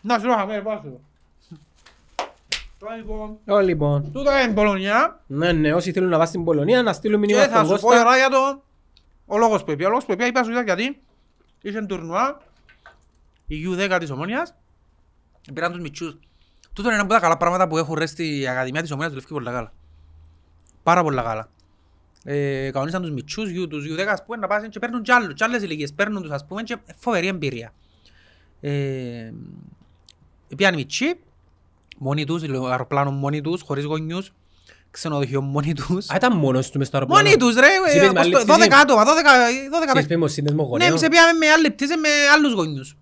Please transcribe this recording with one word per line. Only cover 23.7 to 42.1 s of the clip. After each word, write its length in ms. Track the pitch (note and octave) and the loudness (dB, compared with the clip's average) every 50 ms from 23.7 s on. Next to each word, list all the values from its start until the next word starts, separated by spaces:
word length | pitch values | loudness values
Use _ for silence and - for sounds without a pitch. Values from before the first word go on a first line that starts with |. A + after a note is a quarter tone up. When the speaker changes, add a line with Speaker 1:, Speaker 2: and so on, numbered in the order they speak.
| D3 D3 C#3+ | -10 -12 -10
Speaker 1:
γιου 100 | D3+ D#3+ | -8 -6
δέκα, 160 | D#3+ F#3+ G#3 | -6 -4 -4
ας 120 | G#3+ G3 - | -4 -6 -6
πούμε, 120 | - A#3 A#3 | -12 -10 -8
να 100 | G3+ F#3+ | -6 -4
πάσουν 220 | G#3 G#3 G#3+ A3 | -4 -4 -4 -8
και 100 | G#3 G#3+ | -12 -10
παίρνουν 220 | A#3+ A#3+ A#3 B3 | -8 -8 -8 -8
κι 100 | G#3+ A3+ | 0 2
άλλους, 220 | B3 B3 A3+ F3 C#3 | 2 2 2 -2 -4
κι 100 | C#3+ G#3+ | -4 -4
άλλες 180 | A3+ B3 A#3+ G3+ | -2 -2 -4 -4
ηλικίες. 300 | F3+ D#3 D3+ D3 C#3+ D3 | -6 -6 -8 -8 -10 -4
Παίρνουν 280 | D3 G3 G#3+ G#3+ G3 | -4 -4 -4 -4 -8
τους, 100 | F3+ D#3 | -8 -8
ας 140 | D3 C#3 C#3+ | -10 -12 -10
πούμε, 180 | - F#3 G#3 A#3 | -12 -12 -12 -10
και 140 | G#3+ A#3+ - _ _ E3 | -10 -12 -14 _ _ -20
φοβερή 320 | - - B3 A#3 F3+ E3+ F#3+ | -8 -6 -2 -2 -2 -2 -2
εμπειρία. 460 | F#3+ F3 D3 C#3 B2 A#2 A2+ A2 _ _ _ _ _ _ _ _ _ _ _ _ _ _ _ _ _ _ | -4 -4 -6 -6 -8 -8 -14 -16 _ _ _ _ _ _ _ _ _ _ _ _ _ _ _ _ _ _
Ε, 680 | - C#3+ C#3+ C#3+ C#3 C#3 C3+ C3 B2+ B2 A#2+ A#2 A2+ A2+ A2+ A2 - - - G1+ G1+ - - _ _ _ _ _ _ - _ _ _ _ _ _ _ _ - | -8 -6 -6 -4 -4 -6 -6 -8 -10 -10 -12 -14 -14 -16 -18 -18 -18 -20 -20 -20 -20 -20 -20 _ _ _ _ _ _ -20 _ _ _ _ _ _ _ _ -6
πήγαν 180 | C#3 G3 G3 F3 | 0 0 0 2
οι 40 | D#3 | 0
μητσοί, 420 | C3 - - - B3+ D4+ F4 F4 _ _ _ _ _ _ _ _ _ _ _ _ _ _ - - | -6 -6 -6 -4 -4 -4 -4 -6 _ _ _ _ _ _ _ _ _ _ _ _ _ _ -18 -10
μόνοι 280 | C#3 C3 C#3 D3+ D3+ | -6 -4 -4 -4 -4
τους, 160 | C#3 D#3+ E3+ | -4 -6 -6
τηλεο-, 240 | D#3+ D3+ C3+ C3 B2+ B2+ | -4 -6 -6 -4 -4 -4
αεροπλάνο 440 | B2+ B2+ B2+ - C#3+ C#3 C#3+ C#3 | -4 -4 -4 -2 -2 -2 0 -2
μόνοι 300 | C#3 C#3 C#3 C#3 D3+ D3+ | -2 -4 -4 -4 -4 -4
τους, 200 | C#3+ D#3 E3+ F3+ | -4 -6 -6 -8
χωρίς 220 | - - D3 C3+ C#3+ | -6 -8 -6 -6 -4
γονιούς, 480 | D3 D#3 D#3 D#3 D#3 E3 F3+ F#3+ - _ _ _ _ _ _ _ _ - _ _ _ | -6 -6 -6 -6 -6 -8 -8 -10 -10 _ _ _ _ _ _ _ _ -20 _ _ _
ξενοδοχείο 500 | _ - - D#3+ D3+ C#3+ C#3 B2 C3+ C#3 | _ -10 -8 -6 -4 -4 -4 -2 -4 -4
μόνοι 320 | C3+ C#3 C#3 D3 C#3+ D#3 D#3+ | -4 -2 -4 -4 -2 -2 -4
τους. 360 | C3+ C3 - F3+ F#3 G3+ - | -4 -4 -4 -4 -4 -4 -4
Speaker 2:
Α, 60 | C#3+ | -2
ήταν 220 | F#3+ - B3 A#3 F3 | 0 2 2 2 2
μόνος 320 | D3+ C3+ B2+ B2+ C3 - | 2 2 2 0 -2 -2
του 60 | - C#3 | -2 -4
μες 100 | C#3 - | -4 -2
στο 100 | - C#3 | -2 -4
αεροπλάνο. 260 | - - E4 G4+ G#4 G#4 | -2 2 4 4 6 6
Speaker 1:
Μόνοι 100 | - - | 4 6
τους, 180 | B3+ A#3+ A3+ | 4 2 4
ρε, 100 | A#3 C4 C#4+ G4 F#4+ F#4+ E4 | 6 6 6 6 6 2 4
Speaker 2:
Εσύ 100 | F#3+ F#3+ | 4 6
Speaker 1:
ε, 0 | |
Speaker 2:
είπες 140 | F#3+ G3 F#3+ | 6 6 4
με 60 | F3 | 4
Speaker 1:
αποστο-, 0 | |
Speaker 2:
άλλη 120 | E3+ F3 F3+ | 2 4 4
πτήση. 120 | F3+ - | 2 4
Speaker 1:
δώδεκα 320 | G#3 D4+ - A3+ G#3 C4+ C#4 | 6 6 8 8 8 8 8
άτομα, 260 | D4 C#4 C4+ G#3+ G#3+ | 8 8 6 4 6
δώδεκα, 280 | B3+ D#4 D#4+ E4 D4 C4+ B3+ B3 A#3 B3 C4 C4+ C#4 | 6 4 4 6 6 8 8 6 4 0 -2 -6 -4
δώδεκα 200 | C#4+ E4+ E4 C#4 | -2 -2 0 2
Speaker 2:
Εσύ 20 | C4 | 2
Speaker 1:
πε- 100 | C4+ B3+ | 2 2
Speaker 2:
είπες 140 | D3 E3+ E3 | 0 0 0
με 100 | E3 C#3+ | 0 -2
σύνδεσμο 340 | - - C#3+ D3 D3 D3+ D3+ | -2 -2 -2 -2 0 0 -2
Speaker 1:
Ναι, 40 | B2+ | -2
Speaker 2:
γονέων. 200 | A#2+ D4 F4 F4 | 0 2 2 2
Speaker 1:
εμείς 120 | E4 D4+ | 2 2
πήγαμε 320 | D4+ D#4+ D4 E4+ E4 E4 E4+ | 2 4 6 6 6 6 6
με 160 | E4 D#4+ D4+ | 4 4 4
άλλη 220 | D#4 D#4+ D#4+ D4 | 4 4 4 2
πτήση, 260 | - - C4+ C#4+ E4+ E4 | 0 -2 -4 -2 -2 0
με 120 | D#4 D4+ | 0 0